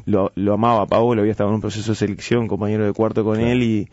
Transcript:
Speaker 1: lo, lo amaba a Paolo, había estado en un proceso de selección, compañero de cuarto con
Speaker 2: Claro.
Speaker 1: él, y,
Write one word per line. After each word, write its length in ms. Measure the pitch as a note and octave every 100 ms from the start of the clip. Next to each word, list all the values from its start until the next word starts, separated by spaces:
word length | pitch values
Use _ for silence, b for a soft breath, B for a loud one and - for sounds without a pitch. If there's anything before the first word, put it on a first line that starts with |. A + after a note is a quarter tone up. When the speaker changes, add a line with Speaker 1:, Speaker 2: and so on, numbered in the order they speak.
Speaker 1:
lo, 260 | - G#2 F#2+
lo 180 | - G2+
amaba 300 | G#2 A#2 A2+
a 40 | F#2+
Paolo, 360 | G#2+ A#2+ A2+
había 100 | G#2+
estado 160 | G#2 G2+
en 60 | G#2+
un 40 |
proceso 300 | G#2+ G#2 G#2+
de 40 | G#2+
selección, 500 | G2+ F#2+ - A#2+ A2
compañero 360 | F#2+ G#2 G#2+
de 80 | G#2
cuarto 320 | G2 A2 A2
con 120 | G#2+ G#2+
Speaker 2:
Claro. 140 | A#2
Speaker 1:
él, 120 | B2
y, 260 | A#2 G#2+ F2+